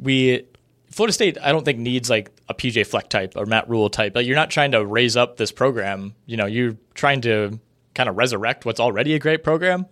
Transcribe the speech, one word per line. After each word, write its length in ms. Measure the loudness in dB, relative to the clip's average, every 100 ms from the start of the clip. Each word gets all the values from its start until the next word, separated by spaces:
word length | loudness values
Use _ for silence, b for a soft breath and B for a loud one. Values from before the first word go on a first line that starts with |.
we, 420 | -2 2 2 2 -4 _ _ _ _
Florida 240 | -2 -2
State, 240 | 2 0 0
I 80 | 0
don't 120 | 0
think 140 | 0 -2
needs, 320 | -2 -2 0
like, 220 | 0 -2 _ -14
a 80 | -6
P 160 | -2
J 120 | 0
Fleck 260 | 0 -2 -2
type 240 | -4 -4 -6
or 100 | -2
Matt 240 | -2 0
Rhule 220 | 0 0
type. 240 | 0 -2 0
Like, 100 | 0
you're 100 | 0
not 140 | 0
trying 220 | 0 2
to 120 | 2
raise 320 | 2 2 2 2
up 220 | 0 0
this 140 | -4
program. 640 | 0 0 0 -4 -6 -8 -14 -10
You 120 | -4
know, 100 | -2
you're 300 | 0 -2 -4 _ -2
trying 260 | 0 2
to 380 | 2 0 0 -6 _ _ _ -2
kinda 160 | -2
resurrect 520 | 2 0 0 -2 -4 -4
what's 140 | 0
already 340 | 0 2 0
a 60 | 0
great 240 | 0 0
program. 420 | 0 0 0 -2 -2